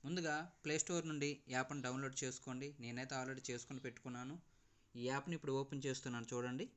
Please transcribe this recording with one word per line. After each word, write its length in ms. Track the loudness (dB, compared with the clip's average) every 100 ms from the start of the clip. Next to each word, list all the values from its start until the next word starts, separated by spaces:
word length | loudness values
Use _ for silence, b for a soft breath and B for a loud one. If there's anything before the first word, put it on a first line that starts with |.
| 0
ముందుగా 280 | 0 2 0 -2 -6 2
ప్లే 120 | 4 4
స్టోర్ 220 | 2 2
నుండి 180 | 2 2 0 0 2
యాప్ను 260 | 2 0 0
డౌన్లోడ్ 300 | 0 0 0 -2
చేసుకోండి. 440 | -2 -6 -4 -4 -6
నేనైతే 320 | -4 -4 -2 -2
already 240 | 0 -2 -2
చేసుకొని 300 | -4 -2 -4 -6
పెట్టుకున్నాను. 480 | -6 -6 -4 -4 -8 -12 b b b b -2
ఈ 100 | 2
యాప్ని 240 | 2 0 -2
ఇప్పుడు 160 | 2 2
ఓపెన్ 260 | 2 0 0
చేస్తున్నాను 420 | 0 0 -2 0
చూడండి. 340 | 0 2 0 -2